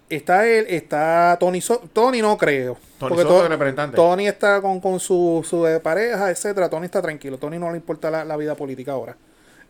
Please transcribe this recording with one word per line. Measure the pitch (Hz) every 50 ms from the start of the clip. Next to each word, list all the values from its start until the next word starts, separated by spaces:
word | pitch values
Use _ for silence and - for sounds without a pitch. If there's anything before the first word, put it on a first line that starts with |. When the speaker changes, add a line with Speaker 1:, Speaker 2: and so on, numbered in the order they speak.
| _ _
Speaker 1:
Está | 165 147 - - 180 190 220 233
él, | 226 220 220 202
está | 185 160 - - - 147 151 160 165 170 170 175 175 175
Tony | 180 180 180 180
So-, | - - 233 240 - 160 -
Tony | 214 226 269 262 240
no | 220 214 208 202
creo. | - 156 143 135 127 127 123
Speaker 2:
Tony | - - - _ _ 131 131
Speaker 1:
Porque | 170 170 175
Speaker 2:
Soto, | - 175 185
Speaker 1:
To-, | 175
Speaker 2:
el | 165
representante. | 160 143 147 139 131 135 147 143 131
Speaker 1:
Tony | - 165 170 180 185 202 208
está | 196 - - 208 202 202
con, | 190 196 190 185
con | 180 196 185 180
su, | - - 190 175 175 170 170 165 156 -
su, | - 170 170 160
eh, | 160 165
pareja, | 160 160 160 185 220 240 233 185 202 190
etcétera. | 175 - - 208 202 202 180 160
Tony | 160 160 175
está | 175 - 202 180
tranquilo. | 165 156 139 - 139 135 127
Tony | - 147 165 170
no | 175 170
le | 170 170
importa | 160 - 165 156 - 160
la, | 160 160 156
la | 160 151 151
vida | 151 151 151
política | 147 147 139 131 127 127 139 139
ahora. | 127 117 117 - - _ _ _ _ _ _ _ _ - _